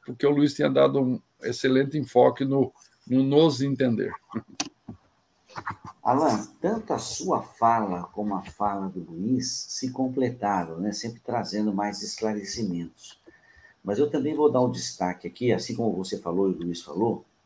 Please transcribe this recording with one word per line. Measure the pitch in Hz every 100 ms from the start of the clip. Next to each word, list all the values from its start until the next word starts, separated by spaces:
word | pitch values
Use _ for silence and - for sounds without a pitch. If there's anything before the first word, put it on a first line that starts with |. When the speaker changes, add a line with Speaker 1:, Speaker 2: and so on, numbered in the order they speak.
Speaker 1:
porque | - 123 143
o |
Luiz | 147 147
tinha | 143 147
dado | 135 135 139
um | 127 123 - _
excelente | - 120 131 131 135 151
enfoque | 123 123 127 120
no, | 135 139 127 - - _ -
no | 131
nos | 135 143 160 123
entender. | 139 127 127 107 92 - _ 113 - - - - - - _ _ _ _ _ - - - - -
Speaker 2:
Alan, | - 135 160 107 - -
tanto | 170 226 -
a | -
sua | - - 180 135
fala | - - 117 113 101 87
como | 87 101 104
a | 95
fala | - - 104 101 95
do | 90
Luiz | 82 82 107 127 - - -
se | - 131
completaram, | 127 131 131 123 120 104 98 82 82
né? | 101
Sempre | 101 117 120
trazendo | - 117 92 104 107
mais | 95 104 101
esclarecimentos. | - - 110 104 95 120 101 85 82 - - - - - _ _ - _
Mas | 98 104
eu | 147
também | 151 139
vou | 147 151
dar | 127
um | 123
destaque | - - - 90 - 90
aqui, | - 123
assim | 92 -
como | 117 113
você | 90 95 98
falou | 87 90 98
e |
o | 82
Luiz | 85 82
falou, | - 82 113 - - _